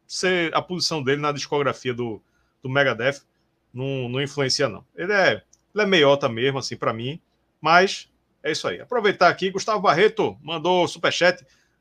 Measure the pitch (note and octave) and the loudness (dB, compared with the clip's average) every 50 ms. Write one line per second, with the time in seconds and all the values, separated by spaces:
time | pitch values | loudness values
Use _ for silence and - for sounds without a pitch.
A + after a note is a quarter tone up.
0 | _ - - - - F#3 F#3 F3+ E3+ D#3+ D3+ D#3 D3 - F3+ F3 C#3+ - E3 D#3 | _ -14 -8 -4 -2 0 0 0 0 0 -2 -4 -4 -4 -6 -6 -4 -4 -4 -2
1 | C3+ B2+ C#3 D3 D3 D3 C#3+ C3+ - - - D3 C#3+ C3 A#2 - - B2+ B2 A#2 | -2 -2 -2 0 0 -2 -4 -4 -6 -4 -2 -2 0 -2 -2 -2 -6 -6 -6 -4
2 | B2 A#2 G#2+ F#2+ _ _ _ _ _ _ _ _ - C3 C3 C#3 C#3+ C3+ A#2+ A2 | -6 -6 -8 -10 _ _ _ _ _ _ _ _ -10 -4 0 2 2 2 0 0
3 | A#2+ C3+ C#3 - - _ _ _ _ _ _ _ _ _ - A#2+ C3 C3+ C#3 C3+ | -2 -2 -2 -4 -10 _ _ _ _ _ _ _ _ _ -12 -10 -8 -6 -6 -6
4 | B2 A#2+ B2 C3 C#3+ C#3 - D3 C#3 C3 - - D3 B2 G2 F#2 - _ _ - | -6 -6 -4 -4 -4 -4 -2 -2 -2 0 0 0 0 -2 -2 -8 -16 _ _ -8
5 | E3 F#3 G#3 G3+ F#3 D3 A2+ G2+ - _ _ _ _ _ _ G3 G#3+ G3 F#3+ E3+ | -4 -2 0 2 2 2 2 0 -6 _ _ _ _ _ _ -2 0 2 4 6
6 | D3 C#3 C#3+ C#3 C#3+ C3 A#2 A2 B2 C#3 C3+ C3+ A#2 - A#2+ - - C3 A#2 A2 | 6 6 6 4 2 -2 -2 -2 -2 -2 -2 -4 -6 -8 -10 -6 -4 -4 -4 -4
7 | A#2 B2+ D3+ E3+ - _ _ _ _ _ _ _ - D3+ E3 F3 F#3 G3+ - - | -6 -10 -10 -12 -16 _ _ _ _ _ _ _ 2 4 6 6 6 4 0 -6
8 | - _ _ _ _ _ _ _ - D3+ D#3+ - - B2+ F#2 E3+ - - B3 A#3+ | -12 _ _ _ _ _ _ _ -6 -6 -6 -4 -4 -6 -6 -8 -8 -6 -4 0
9 | G3+ G#3 F3+ - F#3 E3+ D#3+ - F3+ F#3+ F#3 F#3+ - - G#3+ G#3 F#3 G3 D3+ D#3+ | 0 0 2 4 4 4 4 2 -2 -4 -4 -4 -4 -2 -2 0 2 2 4 4
10 | G#3 G#3+ A3 - F3 A#2+ F#2+ - D3 D3 E3 E3 D3+ F3 F3+ F3+ E3+ D3 - E3+ | 4 2 2 0 -2 -4 -4 -8 -10 -10 -8 -4 0 0 2 2 2 0 -2 -2
11 | E3 D3+ - - E3+ F3+ F3+ F3+ - _ _ _ _ _ _ _ | -2 -2 0 2 2 2 2 0 -6 _ _ _ _ _ _ _